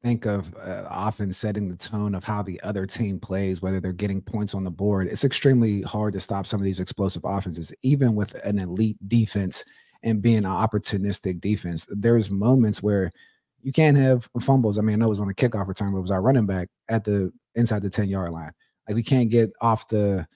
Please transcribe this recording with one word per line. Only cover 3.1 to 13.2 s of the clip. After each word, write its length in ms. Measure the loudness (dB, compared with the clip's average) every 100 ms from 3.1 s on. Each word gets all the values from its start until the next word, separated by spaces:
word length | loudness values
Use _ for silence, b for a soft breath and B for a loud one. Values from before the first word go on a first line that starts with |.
| -4
plays, 440 | -4 -2 -2 -2
whether 180 | -2 -2
they're 120 | -4
getting 300 | -2 -2 -4
points 320 | -4 -4 -4
on 80 | -4
the 80 | -6
board, 380 | -2 0 2 0
it's 160 | 0
extremely 580 | 0 2 4 6 4 0
hard 300 | -2 -4 -2
to 80 | -4
stop 260 | -4 -6 -4
some 140 | -2
of 40 |
these 140 | -2 -2
explosive 460 | -4 -2 -2 -2
offenses, 500 | -4 -4 -4 -8 -10 -2
even 320 | 2 4 4
with 200 | 2 -2 -6
an 160 | -2 -2
elite 380 | -2 0 0 -2 0
defense 560 | 2 2 0 -2 -4 b b b b
and 180 | -2 0
being 140 | 2 2
an 80 |
opportunistic 960 | 2 0 0 -2 -2 -2 -2 -4 -4 -4
defense. 440 | -2 -2 -4 -6 -6
There's 400 | 0 4 4 2
moments 520 | 0 4 6 4 2
where 280 | 0 2 0 b